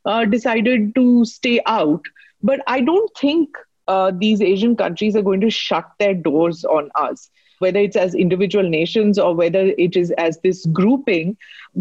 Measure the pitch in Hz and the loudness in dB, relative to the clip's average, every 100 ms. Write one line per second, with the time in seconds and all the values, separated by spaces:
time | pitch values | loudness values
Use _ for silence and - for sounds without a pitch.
0 | 202 226 220 233 240 226 226 254 208 254 | -4 0 0 0 0 0 2 0 0 2
1 | 247 240 233 - 254 240 - 220 156 160 | 4 4 2 -2 -2 0 0 0 0 -2
2 | - - _ _ 214 277 269 262 254 370 | -6 -20 _ _ -2 -2 -2 -2 2 0
3 | 440 - 277 330 294 - - _ - 190 | 0 -2 0 0 -2 -6 -20 _ -2 0
4 | 190 180 214 208 185 190 233 226 180 170 | 0 0 0 2 2 2 0 0 -2 -2
5 | 214 214 196 190 220 - - 302 - - | -2 0 0 0 0 -2 -4 -4 -4 -2
6 | 202 185 156 147 170 165 - 156 147 - | -2 0 0 0 0 -2 -2 -2 -2 -4
7 | 127 131 - _ _ _ 185 196 208 202 | -4 -6 -16 _ _ _ -2 0 0 0
8 | 185 175 180 180 196 208 180 156 170 226 | -2 0 0 0 0 0 0 0 -2 0
9 | 208 196 175 170 165 190 190 - 175 180 | 2 2 0 0 0 2 0 0 0 0
10 | 175 - 165 160 185 185 160 160 202 269 | -2 -2 -2 -2 -2 -2 -2 0 2 2
11 | 240 175 165 220 - - - 185 | 0 -2 -4 -8 -14 -20 -10 -8